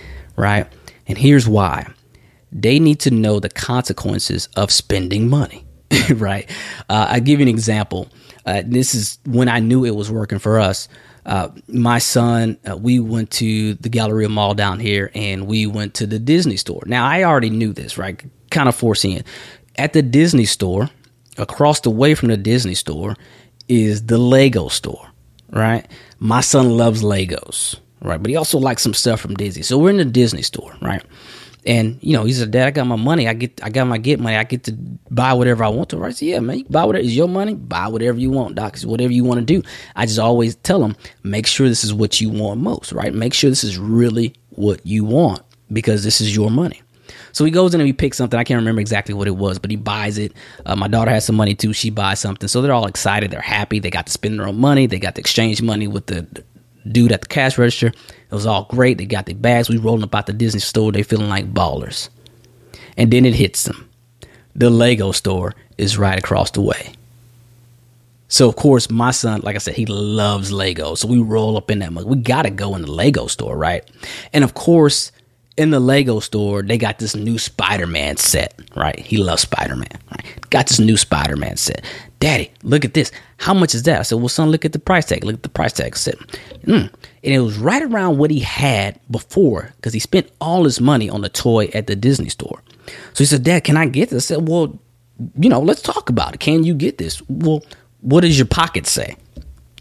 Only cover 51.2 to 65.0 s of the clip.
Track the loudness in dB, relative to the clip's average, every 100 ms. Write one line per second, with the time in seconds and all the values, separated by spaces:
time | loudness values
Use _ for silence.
51.2 | 2 2 2 0 -2 -2 -4 -2 -2 -2
52.2 | -4 -6 -4 0 2 2 0 -2 0 0
53.2 | -2 -6 -4 -4 -2 -4 -2 -6 -6 -6
54.2 | -4 -4 -4 0 4 4 2 0 -6 -6
55.2 | -2 0 0 0 -2 -2 -4 -6 -6 -8
56.2 | -8 -16 -20 _ _ _ -2 2 4 2
57.2 | -2 -2 0 2 2 2 -2 -2 -12 -20
58.2 | _ -6 -2 -2 -2 2 2 2 -2 -4
59.2 | -4 -2 2 2 2 0 0 0 0 -4
60.2 | -4 -2 -2 -2 -2 0 0 0 0 -2
61.2 | 0 -2 -2 0 0 -2 -8 -10 -12 _
62.2 | -20 _ _ _ -20 -20 -12 2 4 6
63.2 | 6 4 0 -2 -6 -8 -16 _ _ _
64.2 | -20 -20 _ 2 4 6 4 2